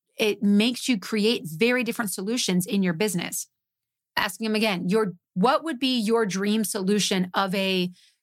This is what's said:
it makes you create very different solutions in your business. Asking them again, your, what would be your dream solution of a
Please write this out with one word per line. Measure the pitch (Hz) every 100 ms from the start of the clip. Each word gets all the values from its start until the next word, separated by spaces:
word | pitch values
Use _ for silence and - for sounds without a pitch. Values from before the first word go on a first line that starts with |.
| _ -
it | 214 -
makes | 202 208 240 240 -
you | 220
create | - 220 214 240
very | 151 160 240 247
different | 233 233 208
solutions | - 190 240 - 180 180
in | 202
your | 185
business. | 160 214 175 - - - _ _ _ _ _ _ -
Asking | 208 - 220
them |
again, | 214 220 180 180
your, | 220 202 - _
what | 180 240 294
would | 320 240
be | 262 247
your | 208 233
dream | 208 190 202 220
solution | 214 208 190 208 - 190 180
of | 202 196
a | 196 190 185 180 - _ _